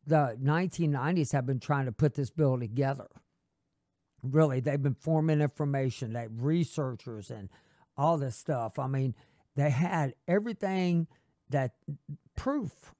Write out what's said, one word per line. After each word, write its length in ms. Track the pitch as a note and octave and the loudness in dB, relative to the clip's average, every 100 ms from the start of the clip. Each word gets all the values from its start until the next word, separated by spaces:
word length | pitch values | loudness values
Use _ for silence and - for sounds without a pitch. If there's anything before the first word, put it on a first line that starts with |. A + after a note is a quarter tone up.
| C#3 | 4
the 300 | D#3 C#3 A2+ | 2 2 0
nineteen 540 | C3+ D#3 F3+ - D#3+ | 2 2 0 0 0
nineties 400 | C#3+ C#3 F3+ D3 | 0 0 0 2
have 140 | C#3 B2+ | 0 0
been 140 | C3 | -4
trying 260 | - C#3+ C3 | 0 -2 0
to 60 | |
put 200 | A2 D3+ | 2 2
this 160 | - C3+ | 2 -6
bill 300 | - C#3+ B2+ | 0 2 2
together. 500 | A#2 A#2 C3+ C#3 G2+ - _ _ _ _ _ _ _ _ _ _ | -2 0 0 -2 -10 -20 _ _ _ _ _ _ _ _ _ _
Really, 380 | C3 C#3+ D#3 C3 | 0 4 4 4
they've 220 | B2+ C#3+ | 0 0
been 120 | C#3 | 0
forming 460 | B2+ D#3+ D#3+ D#3 D3+ | -2 0 2 4 2
information, 720 | C#3+ - C#3+ C#3 C3+ - A#2+ | 2 0 -2 0 -2 -4 -6
they 160 | A2+ A#2 | -6 -8
researchers 1000 | A2+ C3+ E3+ D#3 - C3+ A#2+ - A2 G2 | -4 0 2 0 -2 -4 -6 -10 -12 -12
and 180 | A2+ G2 - _ _ _ - | -12 -12 -16 _ _ _ -2
all 220 | D3 E3 | 2 2
this 180 | C#3 A2+ | -2 -6
stuff. 420 | - B2 A2+ - | -4 -4 -4 -4
I 80 | C3 | -2
mean, 280 | C3+ C3+ A#2 _ _ _ | 0 0 -4 _ _ _
they 160 | - D3 | 0 2
had 440 | B2+ F3 F3+ C#3 - - | 2 0 0 -2 -4 0
everything 760 | F#3 A3+ G#3+ F#3+ F#3+ F3+ F3 E3 _ _ _ _ | 0 0 -4 -2 0 2 2 0 _ _ _ _
that 240 | C#3 C3 _ - C#3+ - D3 _ - | -2 -2 _ -14 -14 -12 -16 _ -6
proof 580 | B3+ C#4+ G3 - - | -4 -2 -4 -12 -20